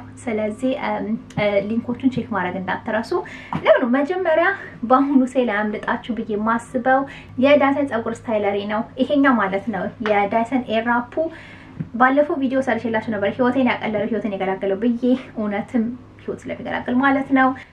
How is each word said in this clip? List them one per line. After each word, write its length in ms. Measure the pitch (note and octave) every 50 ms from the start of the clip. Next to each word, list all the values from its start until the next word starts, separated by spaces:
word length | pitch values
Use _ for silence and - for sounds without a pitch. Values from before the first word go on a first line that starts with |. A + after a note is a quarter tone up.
| - - -
ስለዚህ፣ 540 | - - B3 A3 G#3+ G#3+ G#3+ G#3+ - B3+ B3+ C4 - -
እም፣ 220 | G#3 G#3+ G#3 G3+ G#3 A3+ A#3 - - -
እ፣ 100 | - G#3 G#3 G3+ G3
ሊንኮቹን 500 | G3 G#3 A3+ A#3 - B3 A#3+ - C4+ C4
ቼክ 160 | - A#3 A3 -
ማድረግ 260 | G#3 F#3+ F3+ F3+ F3+
እንዳትረሱ። 560 | F#3+ F#3 F#3 - - - - G#3+ A3 A#3 - F4 F#4+ - - - - - - -
ለምኑ 300 | - - - D#5 C5 C4+ A#3
መጀመሪያ 560 | B3 C#4 D4 C#4+ F4+ F#4 F#4 E4+ D#4 D#4+ E4+ F#4+ G4 - - - - - -
በአሁኑ 380 | G#3+ B3+ C4+ C#4 C#4 C#4+ B3+ C4
ሴል 220 | B3+ - C4+ B3 A3+
አያምልጣችሁ 640 | G3+ G#3 G#3+ G#3+ G#3 G#3 - - A#3+ A#3+ - - A3+
ብዬ 160 | A#3 A3 -
የማስበው 680 | G#3+ G3+ G#3+ A3 A#3 - - - - B3 A#3 C4 C4 C#4 C#4 - - - - - - -
የዳይሰን 480 | A#3+ C#4+ D4 C#4+ C#4 C#4 C#4 D4 D4 C#4
ፀጉር 260 | A3 A3+ A3+ A3+ A#3
ስታይለሪ 440 | - - - A3 G#3 G3+ G3 G#3 G3+ G3+
ነው። 160 | G#3 G#3+ A3 A3+ - -
ይሄኛው 380 | C4 B3+ - D4 C#4+ C#4+ C#4+ B3+
ማለት 320 | A3 G3 F#3+ F#3 G3 -
ነው 180 | A#3+ G3+ F3+ F#3+ - - - A3+
የዳይሰን 580 | G#3+ G#3 G3+ G3+ G3 A3 A3+ A3+ - C4 B3 A#3+ -
ኤራፑ። 440 | G#3+ A3+ A3+ A#3+ A#3+ A#3+ A#3+ - - D#4+ D#4+ E4 - - - - - - - - - - - - -
ባለፈው 440 | A3+ B3+ B3+ C4+ C#4+ D4 D4 E4+
ቪዲዮ 220 | C#4 C4+ B3 C4 C4
ሰርቼላችሁ 500 | C4 - A3+ A3+ - A#3 A3 A3 - -
ነበር፣ 180 | A3 G3+ G3+ D4+
ህይወቴን 380 | - - B3 B3 C4+ C#4 B3+ A#3+
ያቀለለው፣ 380 | G3+ - - A#3 G#3 G#3 G3+
ህይወቴን 260 | A3+ A#3 G3+ G3+ A3 G3
የገላገለው 460 | F#3+ F#3+ F#3+ F#3+ F#3+ G3+ G3 G3 G3
ብዬ። 240 | A3+ B3 A#3 A#3 - B3 C4 B3+ - -
እውነትም 540 | - A#3 G#3+ G#3 G3+ G#3 G#3 - - A#3 A3 A#3 B3+ - - - -
ህይወት 220 | - - - F#3+ -
ስለሚገላገል 560 | - - - - - - - - B3 B3 B3
ማለት 320 | B3+ C4+ C#4 C4+ C#4 C4+ -
ነው። 160 | C#4 C4 C4 C4 C4+ - - -